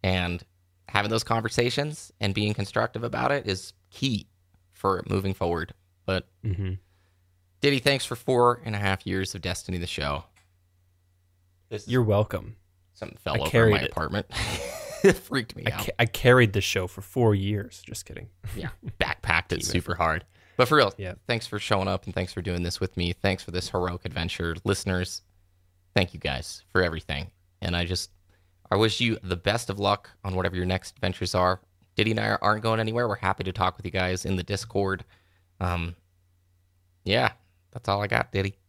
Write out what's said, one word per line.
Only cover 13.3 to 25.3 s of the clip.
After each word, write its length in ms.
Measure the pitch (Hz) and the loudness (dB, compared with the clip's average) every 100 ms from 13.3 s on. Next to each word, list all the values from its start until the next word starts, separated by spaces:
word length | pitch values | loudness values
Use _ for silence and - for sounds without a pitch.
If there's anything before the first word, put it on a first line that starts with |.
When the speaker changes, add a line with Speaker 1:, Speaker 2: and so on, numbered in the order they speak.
| 71 | -2
Speaker 2:
I 20 | |
Speaker 1:
over 80 | 73 | 4
in 60 | |
Speaker 2:
carried 200 | 120 113 | 6 8
Speaker 1:
my 100 | 104 | 6
Speaker 2:
it. 100 | - | 2
Speaker 1:
apartment. 360 | - 78 101 - | -4 -2 -4 -4
<laughs> 60 | - - - - - - - | -4 -4 -4 -8 -10 -12 2
It 100 | - | 4
freaked 420 | - - 139 117 - | 4 0 -4 -4 -6
me 80 | - | -6
Speaker 2:
I 40 | |
Speaker 1:
out. 120 | - - | -4 -6
Speaker 2:
ca-, 60 | - | 0
I 60 | 117 | 0
carried 460 | - 127 127 117 | 4 6 8 8
the 60 | 101 | 4
show 280 | - - 90 | 0 -2 -4
for 140 | - | -8
four 340 | - - 117 101 | -8 2 4 4
years. 480 | 98 104 - - - | 2 -2 -6 -14 -14
Just 200 | - - | -14 -12
kidding. 220 | - - _ - - | -16 -16 _ -12 -8
Speaker 1:
Yeah, 140 | 107 - - - | -8 -10 -12 -2
backpacked 520 | - 73 - 82 - | -2 -2 2 2 2
it 60 | 82 | -4
Speaker 2:
Team 40 | |
Speaker 1:
super 300 | - 92 - | 0 -2 0
Speaker 2:
effort. 100 | 82 | 0
Speaker 1:
hard. 220 | 82 80 - _ _ - | 2 2 -4 _ _ 2
But 100 | 123 | 6
for 80 | 151 | 6
real, 160 | 110 - | 6 2
Speaker 2:
Yeah. 160 | 92 - - | -10 -10 -4
Speaker 1:
thanks 180 | 117 - | -4 -2
for 140 | 104 | -8
showing 280 | - 101 98 | 0 2 2
up 180 | 92 - | -2 -4
and 100 | 92 | -4
thanks 180 | 92 | -4
for 80 | - | -4
doing 220 | 90 87 | -4 -2
this 160 | 87 - | -4 -2
with 180 | 92 - | -4 -2
me. 160 | 87 | -2
Thanks 300 | 87 98 92 | 0 0 0
for 80 | - | -4
this 180 | 87 - | -6 -2
heroic 360 | 92 90 87 - | -2 -2 -4 -8
adventure. 500 | 87 87 - 85 82 | -6 -6 -4 -4 -2
Listeners, 580 | 101 98 - 92 90 - _ | 0 0 0 -2 -2 -8 _